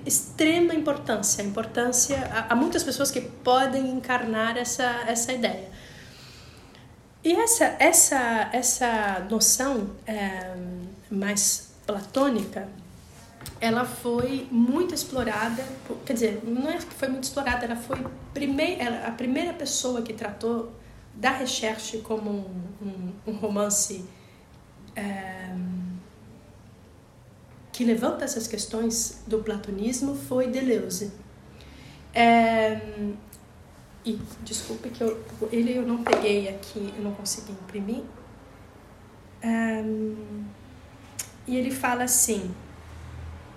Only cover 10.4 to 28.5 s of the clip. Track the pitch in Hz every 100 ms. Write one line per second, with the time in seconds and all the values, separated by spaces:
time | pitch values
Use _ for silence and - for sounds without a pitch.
10.4 | 185 180 180 180 180 - - 196 196 202
11.4 | - - - - - 202 - 269 277 220
12.4 | 196 196 196 - - - - - - -
13.4 | - - 226 233 233 - 240 240 254 269
14.4 | - 233 240 302 359 302 - 262 226 208
15.4 | 233 233 262 - - - - 240 220 208
16.4 | 226 247 294 339 - - 269 262 - 285
17.4 | 240 240 233 226 - 262 262 - - 277
18.4 | 277 277 330 359 240 233 233 233 254 277
19.4 | 349 - 285 - 254 240 226 214 208 208
20.4 | 226 233 226 - - - - 214 247 269
21.4 | 247 - 220 220 - 220 - 220 208 202
22.4 | 190 180 180 - 202 190 180 180 - 208
23.4 | 220 202 208 202 - 185 180 - - -
24.4 | - - - - - - 202 196 190 185
25.4 | 185 185 180 180 180 180 - - - -
26.4 | - - - - - - - - - -
27.4 | - - - - 233 226 277 - 277 233
28.4 | 220